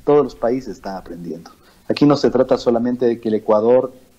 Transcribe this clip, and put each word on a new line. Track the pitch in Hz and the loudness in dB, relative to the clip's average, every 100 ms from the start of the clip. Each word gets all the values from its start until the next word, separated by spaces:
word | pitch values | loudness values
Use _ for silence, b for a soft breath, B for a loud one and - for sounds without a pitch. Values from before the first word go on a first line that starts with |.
todos | - 147 | 0 2
los | 139 - | 2 -2
países | 117 131 120 | -4 -4 -6
están | 92 196 190 | -14 -12 -12
aprendiendo. | - 85 170 165 - _ b b - | -14 -16 -12 -14 -16 _ b b -8
Aquí | 110 147 | 2 2
no | 139 | 4
se | 123 | 2
trata | 123 131 123 | 2 0 0
solamente | - 117 123 123 123 | 0 0 -2 -2 -2
de | 113 | -2
que | 113 | -2
el | 107 | -4
Ecuador | - 107 113 127 127 - _ | 0 0 4 2 0 -10 _